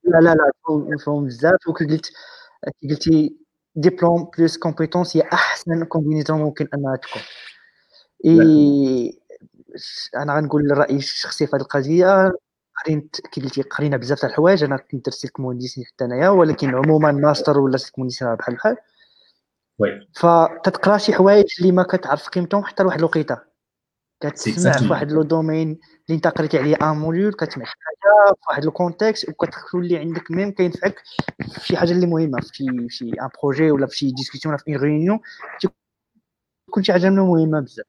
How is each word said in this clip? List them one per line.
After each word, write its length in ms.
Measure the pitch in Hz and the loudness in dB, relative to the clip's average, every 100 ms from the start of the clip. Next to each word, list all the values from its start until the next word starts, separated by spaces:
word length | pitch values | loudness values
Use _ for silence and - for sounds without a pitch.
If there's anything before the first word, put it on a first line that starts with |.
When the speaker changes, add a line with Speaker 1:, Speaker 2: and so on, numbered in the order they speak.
Speaker 1:
لا، 140 | 175 165 | 4 4
لا، 180 | 165 160 | 6 4
لا، 160 | 147 - | 2 0
مفهوم، 260 | 160 151 143 | -4 -4 -4
مفهوم 320 | 147 - 147 139 | -6 -4 -4 -4
بزاف. 420 | 120 160 190 165 | 0 2 2 -2
وكي 180 | 156 151 | -6 -2
قلت، 200 | 156 - - - - - _ 147 - | -4 -6 -18 -20 -20 -20 _ -14 -12
كي 80 | 143 | -8
قلتي 480 | 147 165 160 151 - _ _ _ 156 | -4 2 4 2 -4 _ _ _ 0
ديبلوم 540 | 165 180 170 170 165 - | 0 2 2 2 -2 0
بلس 200 | 165 165 | 0 0
كومبيتونس 600 | 165 156 160 175 170 160 | -6 -4 -2 -2 0 0
هي 40 | - | 0
أحسن 500 | 170 - - 170 165 | 0 0 -4 -4 -4
كومبينيزون 560 | 165 165 151 156 147 156 | -2 -2 0 -2 0 -2
ممكن 280 | 151 151 147 | -2 -4 -6
أنها 220 | 143 139 131 | -4 -4 -6
تكون. 260 | - 107 - - - - _ _ _ _ _ _ | -8 -16 -16 -20 -20 -20 _ _ _ _ _ _
Speaker 2:
لا. 200 | - 165 | 6 8
Speaker 1:
إيه، 680 | 160 151 143 143 135 131 117 - _ - - _ _ - | 8 8 6 4 2 0 -4 -10 _ -20 -20 _ _ -18
ش-، 400 | - - - 127 | -16 -16 -10 -8
أنا 200 | 147 143 | -2 -2
غنقول 400 | 151 151 143 143 | 0 0 2 2
رأيي 200 | - 139 | 2 0
الشخصي 500 | 135 - - - 147 | -4 -8 -10 -4 -2
في 80 | 139 | -2
هذه 60 | |
القضية. 720 | 135 143 135 170 180 196 190 185 _ _ _ - 160 | -2 -4 0 2 4 4 4 0 _ _ _ -10 -4
قرينت، 360 | 151 151 - | -4 -4 -18
كي 200 | - - | -12 -10
قلتي، 200 | 131 139 | -8 -6
قرينا 360 | 135 - 147 135 | -6 -4 -2 -2
بزاف 240 | 120 143 | -2 -4
د 40 | 131 | -2
الحوايج. 380 | - 170 190 | 2 2 2
أنا 140 | 147 135 | 0 -4
كنت 280 | _ 135 127 | _ -8 -8
درت 100 | - | -8
سلك 240 | 135 - | -14 -8
مهندسين 460 | 127 123 127 - 120 | -8 -8 -10 -12 -16
حتى 200 | _ 123 | _ -6
أنايا، 240 | 123 175 | 0 4
ولكن 460 | 196 160 151 139 127 | 4 4 2 -2 0
عموما 360 | 147 156 151 | 4 4 4
ماستر 480 | 143 147 147 - 143 | 4 2 2 2 2
ولا 180 | 139 127 | 2 0
سلك 220 | - - | -4 -8
مهندسين 360 | 127 123 123 113 | -8 -4 -4 -4
بحال 200 | - 120 | -4 -8
بحال. 220 | 110 - _ _ _ _ _ _ _ _ _ - | -8 -10 _ _ _ _ _ _ _ _ _ -4
Speaker 2:
وي. 280 | 107 - _ | -4 -4 _
Speaker 1:
فتتقرا 840 | - 170 170 165 - - - 190 208 | 0 4 4 4 0 -4 0 0 2
شي 160 | 214 | 0
حوايج 320 | 208 196 208 196 - | 2 6 6 4 2
اللي 120 | 180 | 2
ما 120 | 180 | 2
كتعرف 460 | 180 185 - 151 - | 0 -4 -2 -4 -4
قيمتهم 340 | 185 175 202 | -6 -2 -4
حتى 200 | 196 - | -4 -2
لواحد 140 | 185 165 | -2 0
الوقيته. 400 | 160 160 151 123 _ _ _ _ _ _ _ _ | 0 0 -2 -8 _ _ _ _ _ _ _ _
كتسمع 500 | 147 - 110 170 180 | -10 -6 -6 0 2
Speaker 2:
سي 140 | 139 - | 2 0
Speaker 1:
في 60 | |
واحد 200 | 151 147 | -2 -2
لو 100 | 156 | -2
دومين 460 | 156 165 160 156 160 | 0 0 0 -2 -4
اللي 460 | 156 _ _ - 160 | -6 _ _ -6 -2
انت 120 | 160 | 0
قريتي 300 | - 156 156 | -2 -2 0
عليه 180 | 143 151 | 2 2
ان 220 | 156 151 | 0 0
موديول، 360 | 160 170 208 | -2 0 -2
كتسمع 320 | 208 156 135 117 | -2 -8 -8 -14
شي 60 | |
حاجه 640 | - - - 202 208 202 | -14 -14 -2 4 6 6
في 120 | 190 - | 4 -2
واحد 160 | 147 156 | -4 -4
لو 60 | |
كونتكست، 580 | - 175 170 220 214 - | -2 -4 0 -2 -2 -8
وكتولي 680 | - 165 - - 180 175 170 | -6 -6 -6 -8 -6 -2 -4
عندك 340 | 160 165 - | -4 -8 -6
ميم 200 | 170 202 | -4 -4
كينفعك 520 | 196 180 - 202 - - - - _ | 0 -2 0 -6 -6 -12 -10 -10 _
في 280 | - - - | -12 -12 -6
شي 100 | - | 0
حاجه 140 | 170 | 0
اللي 140 | 180 175 | 2 0
مهمه، 360 | 160 160 139 | 0 -2 -4
في 80 | - | -8
شي، 120 | - 135 | -8 -6
في 240 | 123 120 | -6 -8
شي 160 | - 117 | -10 -10
ان 240 | - 127 - | -8 -10 -4
بروجي 280 | 143 135 156 | -4 0 2
ولا 160 | 143 135 | 2 -2
في 100 | - | -2
شي 140 | 139 | -4
ديسكسيون 420 | 127 131 135 156 | -4 -10 -8 -6
ولا 100 | 143 | -6
في 120 | - 143 | -6 -2
اون 60 | |
ريونيون، 380 | 143 151 170 226 - - - - - _ _ _ _ _ _ _ _ _ _ | -2 0 0 -2 -6 -20 -20 -6 -6 _ _ _ _ _ _ _ _ _ _
تكون 160 | - | -4
شي 100 | 190 | 0
حاجه 140 | 180 185 | 2 4
اللي 140 | 196 | 2
مهمه 380 | 190 170 160 156 | 4 2 2 -2
بزاف. 260 | 127 - | -6 -14